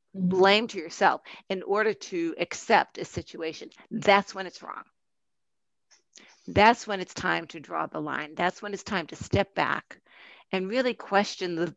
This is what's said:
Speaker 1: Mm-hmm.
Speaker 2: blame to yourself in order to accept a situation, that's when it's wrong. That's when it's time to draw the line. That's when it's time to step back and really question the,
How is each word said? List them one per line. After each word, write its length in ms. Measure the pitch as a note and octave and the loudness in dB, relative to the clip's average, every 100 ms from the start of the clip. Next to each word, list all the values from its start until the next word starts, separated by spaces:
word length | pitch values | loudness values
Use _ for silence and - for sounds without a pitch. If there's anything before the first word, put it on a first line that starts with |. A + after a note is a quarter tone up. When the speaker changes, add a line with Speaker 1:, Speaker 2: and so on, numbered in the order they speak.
| _ F#3+ | _ -4
Speaker 1:
Mm-hmm. 120 | F3+ | 0
Speaker 2:
blame 400 | F#3 F#3+ G#3 A#3 | 6 6 6 2
to 100 | G3 | -6
yourself 440 | D#3+ - F#3 B2+ - - - | -10 2 2 2 -4 -14 -8
in 160 | F#3+ | -6
order 280 | - G3 A3 | -2 0 0
to 440 | G3+ - F3+ E3 - | -2 -6 -4 -4 -4
accept 600 | E3 - - G3+ - - | -6 -6 2 4 4 -4
a 60 | |
situation, 640 | F#3+ - - E3 D#3+ D#3+ - - - | -10 -10 -10 -10 -10 -10 -14 -20 -10
that's 420 | A3+ G#3 G3+ G3 | -2 4 4 4
when 140 | G3 F#3 | -8 -12
it's 160 | - | -12
wrong. 220 | - - - _ _ _ _ _ _ _ _ _ _ _ _ - - _ - | -16 -16 -18 _ _ _ _ _ _ _ _ _ _ _ _ -20 -20 _ 0
That's 400 | F#3+ G#3 A#3+ - | 6 8 6 0
when 140 | G3 | -6
it's 140 | F3+ | -8
time 340 | - F3+ E3 D#3+ | -6 -2 -2 -4
to 100 | E3+ | -14
draw 280 | D3+ E3 D#3+ | -8 -6 -4
the 140 | D#3+ | -6
line. 360 | D3+ C3+ D3+ D#3 | -6 -6 -6 -2
That's 260 | F3+ - | -2 -2
when 120 | G3+ | -10
it's 100 | G3 | -10
time 240 | - F#3+ D#3 | -6 -6 -6
to 80 | - | -12
step 400 | - G3 F#3+ - | -2 -2 0 -2
back 440 | D3 - - - _ - - - _ | -2 -4 -8 -20 _ -20 -20 -20 _
and 160 | F#3+ F#3 | -4 -2
really 260 | A#3+ B3 | 0 0
question 640 | A3+ - G3 G#3 - F#3 E3 | -2 0 2 2 -2 -6 -2
the, 180 | E3+ | -4